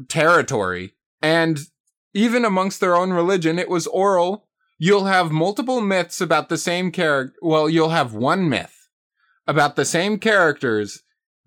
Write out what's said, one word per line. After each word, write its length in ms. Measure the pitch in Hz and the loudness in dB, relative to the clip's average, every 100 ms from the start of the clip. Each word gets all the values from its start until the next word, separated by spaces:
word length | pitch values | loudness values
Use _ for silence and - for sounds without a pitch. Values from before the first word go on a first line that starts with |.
| 127 | -8
territory. 840 | 165 156 170 - 127 95 90 92 _ _ _ | 0 4 4 2 -2 -4 -6 -10 _ _ _
And 380 | 156 165 165 151 151 _ _ _ _ | 0 0 0 -2 -6 _ _ _ _
even 320 | 196 233 240 233 | -2 0 2 0
amongst 340 | 185 190 - | 0 -2 -2
their 140 | 190 175 | 2 2
own 160 | 185 | 2
religion, 440 | 180 170 190 160 165 | 0 0 0 0 -2
it 120 | 180 | -2
was 180 | 175 160 | -4 -2
oral. 600 | 185 196 185 175 208 _ _ _ _ | -2 0 2 0 -4 _ _ _ _
You'll 280 | 160 202 196 | 2 2 4
have 260 | 190 165 | 0 2
multiple 500 | 156 175 202 254 254 | 0 0 -2 -2 -2
myths 400 | 208 190 170 - | 0 -2 -4 -6
about 280 | 170 160 143 | 0 0 0
the 80 | 165 | -6
same 340 | - 175 180 | -4 -4 -4
charac-, 400 | 190 160 139 131 - | -2 0 0 -2 -6
well, 260 | 165 156 156 | 0 2 2
you'll 200 | 165 160 | 2 2
have 240 | 165 127 | 0 -2
one 340 | 107 127 180 175 | -2 -2 0 0
myth 400 | 110 - _ _ _ _ _ _ _ - | -2 -6 _ _ _ _ _ _ _ -4
about 280 | 147 143 143 | 0 0 0
the 100 | 139 | -2
same 340 | 170 196 214 | 0 -2 -2
characters 840 | 226 202 165 139 127 107 101 - _ _ _ _ | 2 4 2 0 -2 -2 -2 -10 _ _ _ _